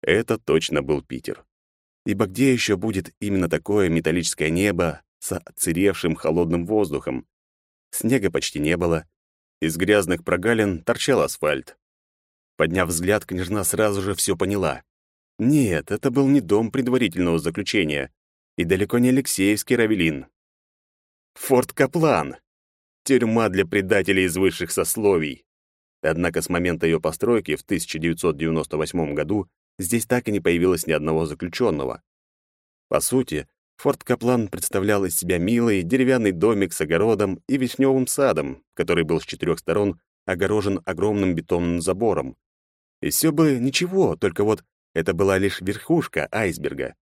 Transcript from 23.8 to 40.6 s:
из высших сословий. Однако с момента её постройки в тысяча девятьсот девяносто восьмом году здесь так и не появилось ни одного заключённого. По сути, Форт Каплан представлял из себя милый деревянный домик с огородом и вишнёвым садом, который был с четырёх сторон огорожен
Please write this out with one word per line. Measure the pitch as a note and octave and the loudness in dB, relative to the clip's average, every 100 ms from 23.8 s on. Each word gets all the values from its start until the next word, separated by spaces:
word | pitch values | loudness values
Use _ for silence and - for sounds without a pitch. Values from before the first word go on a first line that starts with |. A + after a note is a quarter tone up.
| F#2+ G#2 F#2+ F#2+ F#2 | 2 0 2 2 2
из | E2+ | 2
высших | F#2+ E2 E2+ | 0 0 -6
сословий. | - E2+ - G#2 F#2 D#2 B1+ _ _ _ _ _ _ | -2 -2 0 2 2 0 -8 _ _ _ _ _ _
Однако | D2+ D#2+ F2 E2 | -2 0 0 -2
с | D#2+ | -2
момента | F2 F2 E2+ E2+ | -2 0 0 0
её | D#2+ | 0
постройки | D#2+ D#2+ G#2 A#2+ - D2 | -2 -2 0 0 0 -6
в | |
тысяча | - F#2 - D#2+ | -2 -4 -4 -4
девятьсот | E2 D#2+ F2 D2 | -2 0 -2 -2
девяносто | D#2+ D#2+ D2 D#2 | -2 -2 -4 -4
восьмом | D2+ F2 D#2 C#2+ | -4 -4 -4 -4
году | D2+ G#2 F#2+ _ _ _ | -2 -2 -4 _ _ _
здесь | F2 A#2 - | -4 -4 0
так | B2 A#2 | -2 0
и | |
не | G#2 | -2
появилось | E2+ F2 F2+ F2 E2 | 0 2 2 0 0
ни | |
одного | D#2 D2+ D#2+ D#2+ | -2 0 0 -2
заключённого. | D2 F2+ - A#2+ D2+ C2 A#1 _ _ _ _ _ _ _ _ _ | -4 -8 -2 0 0 -4 -8 _ _ _ _ _ _ _ _ _
По | D2 | -2
сути, | - B2+ B2+ D2+ D2 _ _ _ | 0 -2 -2 -6 -8 _ _ _
Форт | C#3 C#3 | -2 -2
Каплан | - B2 A#2 B2 G#2+ | -2 -2 2 0 0
представлял | G2+ - G2+ G2 G#2 | -6 -4 -2 0 0
из | F#2+ E2+ | 0 -4
себя | F2 F2+ | -2 0
милый | F2+ A#2+ A#2 G2 | 2 2 2 2
деревянный | E2+ B2+ B2+ C3 G#2+ | 0 2 2 2 2
домик | F2+ G2+ G#2+ F#2+ | 2 2 2 0
с | - | -2
огородом | D#2 E2 G#2+ G#2+ G2+ F2+ - | 0 2 2 2 0 -2 -4
и | C3+ | -2
вишнёвым | B2+ - C3+ C3 B2+ | -2 0 2 2 0
садом, | - C3+ D#2+ C#2 C2+ _ | 0 0 2 -2 -8 _
который | - E2 E2+ | -6 0 0
был | D#2+ E2 | 2 -2
с | - | -2
четырёх | - E2 D#2+ | -6 -2 -2
сторон | - F2+ G2+ F2 _ _ - | -2 0 0 -2 _ _ -6
огорожен | F2+ F#2+ G#2+ | -2 0 0